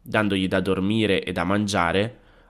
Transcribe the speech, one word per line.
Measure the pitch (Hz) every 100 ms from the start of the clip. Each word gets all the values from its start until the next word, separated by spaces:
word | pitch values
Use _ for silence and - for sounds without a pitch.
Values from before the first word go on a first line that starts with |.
dandogli | - 110 107 98 92
da | 95
dormire | 92 92 95 110 107 92
e | -
da | 90
mangiare, | 87 101 104 98 85 90 110 - - -